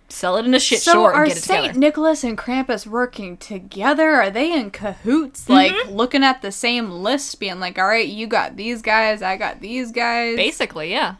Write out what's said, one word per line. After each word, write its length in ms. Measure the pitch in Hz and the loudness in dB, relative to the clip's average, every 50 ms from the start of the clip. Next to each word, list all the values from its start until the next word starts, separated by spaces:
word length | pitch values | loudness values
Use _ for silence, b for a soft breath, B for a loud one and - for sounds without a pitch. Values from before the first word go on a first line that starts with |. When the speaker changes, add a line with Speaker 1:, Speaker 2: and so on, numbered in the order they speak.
| _ - | _ -14
Speaker 1:
Sell 260 | - - - 185 180 | -10 -4 -2 0 0
it 80 | 220 233 | 0 2
in 80 | 247 254 | 4 2
a 60 | 254 | 4
shit 200 | - - 233 - | 4 2 0 2
Speaker 2:
So 120 | - 339 | 4 6
Speaker 1:
store 200 | 339 - 330 285 | 6 8 6 6
and 80 | 269 294 | 6 6
Speaker 2:
are 60 | 302 | 4
Speaker 1:
get 100 | 294 - | 2 2
it 40 | - - | -2 0
Speaker 2:
Saint 180 | - 381 403 359 | 0 0 0 0
Speaker 1:
together. 160 | 302 - 254 | -2 0 2
Speaker 2:
Nicholas 440 | 285 302 294 302 311 320 311 302 - | 2 2 4 2 2 2 2 2 -2
and 140 | 233 220 | -6 -6
Krampus 480 | - - 247 254 262 262 262 233 202 - | -6 -6 -4 -4 -2 -2 -2 -4 -6 -6
working 500 | 208 214 240 247 247 - - 196 180 175 | -6 -4 -4 -4 -4 -6 -12 -12 -12 -14
together? 760 | - - - 208 190 190 196 - 196 208 269 294 285 320 320 302 | -16 -14 -12 -12 -12 -12 -12 -8 -2 0 0 2 4 4 4 4
Are 140 | 254 208 196 | 4 4 2
they 220 | 196 233 294 339 339 | 2 -2 -2 0 0
in 180 | 294 220 196 | -2 -4 -4
cahoots? 760 | - - 208 202 185 - - 220 269 320 302 262 - - - - | -10 -10 -8 -10 -8 -6 -2 0 0 0 0 -2 -8 -8 2 6
Like, 220 | 254 381 381 381 381 | 6 6 6 6 2
Speaker 1:
Mm-hmm. 180 | 427 508 - 196 | -2 -4 -4 -2
Speaker 2:
looking 300 | 208 240 254 - 277 269 | -2 -2 2 2 2 4
at 180 | 262 262 262 | 2 2 0
the 100 | - 196 | -6 -10
same 380 | 196 - - 240 240 240 226 196 | -8 -4 -2 -2 -2 -2 -4 -6
list, 480 | 175 175 185 220 269 285 - - - - | -8 -4 -2 -2 -2 -2 -4 -8 -10 -8
being 200 | 214 190 180 185 | -8 -8 -6 -6
like, 160 | 185 180 185 190 | -8 -6 -2 0
"All 80 | 185 | 2
right, 200 | 196 220 226 208 | 2 2 2 0
you 200 | - 202 214 226 | -2 -4 -8 -6
got 280 | 214 226 190 98 71 - | -2 0 0 -2 -2 -6
these 240 | - 208 233 247 220 | -8 -8 -6 -6 -6
guys, 400 | 226 220 214 220 220 214 214 202 | -2 0 2 2 2 2 0 -2
I 160 | 185 185 190 | -2 -6 -4
got 240 | 196 208 139 - - | -4 -6 -8 -8 -8
these 300 | - 208 240 254 254 226 | -12 -8 -8 -6 -6 -6
guys." 440 | 226 233 240 233 233 240 233 233 233 | -4 -4 -2 -2 -2 -2 -2 -2 -2
Speaker 1:
Basically, 560 | 226 190 277 320 - 254 - - 160 151 170 | 0 -2 -2 -2 -4 -6 -6 -6 -10 -8 -4
yeah. 240 | 202 277 294 185 196 | -4 -4 -4 -4 -6